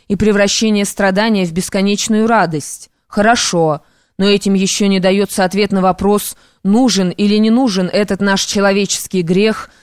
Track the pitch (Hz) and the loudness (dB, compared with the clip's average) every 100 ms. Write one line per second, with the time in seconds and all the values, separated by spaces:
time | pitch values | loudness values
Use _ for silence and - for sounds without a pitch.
0 | - 196 208 202 202 - 220 208 202 - | -6 -2 2 2 2 0 0 0 -2 -2
1 | 196 190 226 208 175 160 - 196 196 208 | 0 0 0 0 -2 -4 -4 -2 0 -2
2 | - 214 220 226 170 156 - - - _ | 0 0 2 2 0 -2 -8 -16 -20 _
3 | _ - 208 240 - 175 160 147 _ _ | _ 0 2 2 0 0 0 -2 _ _
4 | _ - 196 202 202 196 190 - 202 190 | _ -2 0 2 2 0 0 0 0 2
5 | 185 196 196 - 185 196 202 196 185 180 | 2 0 -2 -2 -2 0 -2 0 0 0
6 | 196 208 - - _ _ 190 220 262 190 | 0 0 -2 -14 _ _ 0 2 2 2
7 | 180 - 202 214 220 233 262 190 180 196 | -2 0 0 2 2 2 2 0 -2 0
8 | 202 190 202 190 - 208 196 196 190 - | -2 -2 0 -2 -2 0 0 0 -2 -4
9 | - 185 170 185 220 214 - _ | -6 -4 0 2 0 -2 -10 _